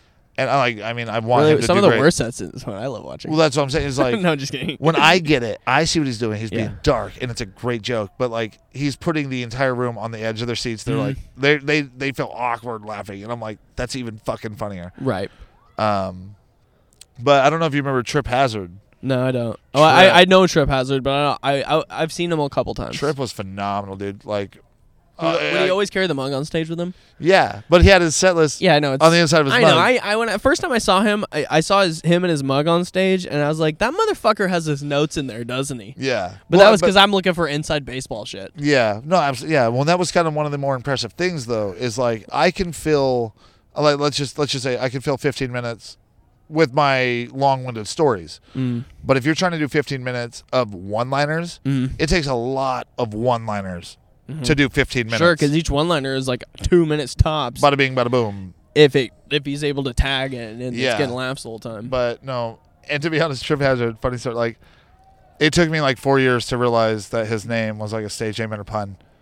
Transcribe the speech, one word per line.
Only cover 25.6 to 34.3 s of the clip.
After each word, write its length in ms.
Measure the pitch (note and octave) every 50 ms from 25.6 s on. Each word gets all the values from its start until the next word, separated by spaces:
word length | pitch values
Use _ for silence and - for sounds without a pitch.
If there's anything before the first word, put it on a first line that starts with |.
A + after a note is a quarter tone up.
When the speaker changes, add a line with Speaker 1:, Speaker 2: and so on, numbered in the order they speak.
| D3 F3+
Speaker 2:
always 200 | F#3 G3+ G#3 -
carry 180 | - F#3+ F#3+
the 80 | F3 D3
mug 180 | C3+ C3 C#3 C#3
on 100 | C3 D3+
stage 260 | - - E3 D#3+ D#3+
with 100 | E3 E3
him? 140 | F3 F3+ - _ _ _ _ -
Speaker 1:
Yeah, 420 | - E3+ F#3+ F3+ C3+ G#2 G2+ G#2 - -
but 140 | E3 F3+ E3+
he 60 | G3
had 120 | G3 F3+
his 140 | F3 D#3+ -
set 200 | - F#3 F#3+ F3
list 260 | E3 D#3 C#3+ - -
Speaker 2:
Yeah, 140 | F3+ F3+ D3+
I 40 | D3
know. 140 | D3+ C#3 C3
It's, 100 | C#3 D#3
Speaker 1:
on 80 | E3
the 60 | E3+ F3
inside 220 | E3+ C#3 E3+ D#3
of 40 | D3
his 80 | C3+ -
Speaker 2:
I 60 | B3
Speaker 1:
mug. 100 | A#3 -
Speaker 2:
know. 60 | D#3+
I, 220 | E3 F#3 A#3 B3+ A#3
I, 140 | - G3+ G#3+
when 120 | A3+ A#3 A3
I, 80 | F#3
first 240 | G#3 - C4 D#4+ -
time 100 | G4 E4+
I 80 | B3 A3
saw 220 | - G#3 F#3 F#3+
him, 220 | A3+ G#3+ G#3 G#3+ - -
I, 140 | - D3+ C3+ -
I 100 | C#3+ D#3+
saw 240 | D#3+ - G3 G3+ G3
his, 180 | E3+ D#3+ D#3
him 220 | - D#3+ E3+ F3+ F3+
and 80 | F3
his 100 | D#3+ C#3 C3+
mug 240 | C3+ C3+ C#3+ D3+
on 160 | E3+ E3+ F3 F3+
stage, 420 | - - F#3 F#3+ F#3+ F#3 F#3 F3+
and 120 | - - D3
I 60 | C#3+
was 120 | C#3+ D#3 D#3
like, 180 | D#3+ D#3 D#3
"That 160 | - G3+ B3 E4
motherfucker 560 | G#4+ A4 G#4+ D4+ - - A3